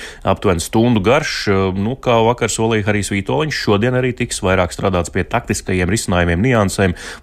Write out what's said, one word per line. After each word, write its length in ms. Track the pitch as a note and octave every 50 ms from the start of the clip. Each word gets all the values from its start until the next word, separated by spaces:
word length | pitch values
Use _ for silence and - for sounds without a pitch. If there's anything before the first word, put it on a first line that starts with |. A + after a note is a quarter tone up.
| - - - - -
aptuveni 380 | G2 F#2+ - - G#2 F2 E2
stundu 400 | - - - A2+ A#2 B2 A#2+ G#2+
garš, 460 | F2+ G#2+ C3 D#3 D#3+ - - - - G#2+
eh, 260 | G2 F#2+ F#2+ F#2+ F#2
nu, 220 | G2 G2 A2+ C3
kā 260 | - - B2+ A#2+ A#2
vakar 280 | A2+ A2+ A#2+ - A#2+ G#2+
solīja 360 | - - A2+ A2+ A#2 G#2+ G2
Harijs 240 | A2 G#2 G#2 F#2+ -
Vitoļņš, 560 | G#2 G2 F#2 - B2+ C#3 D#3+ D#3+ - - -
šodien 320 | A#2 G#2 G2+ A2+ B2+ B2+ B2+
arī 180 | B2+ B2+ A#2+
tiks 260 | - B2 - - -
vairāk 280 | - F#2+ F#2 F#2 F2+ -
strādāts 400 | - - - G2 F#2 F2 E2+ -
pie 140 | - F#2+ F2
taktiskajiem 680 | - - A2+ - - G#2+ - - - F#2 F#2 F2+ F2
risinājumiem, 480 | G2 - - - F2+ F2 F2 E2+ E2+ E2+
niansēm. 560 | G#2+ C3 B2 A2+ G2+ F2+ - - G2 F#2 E2+ - - - - -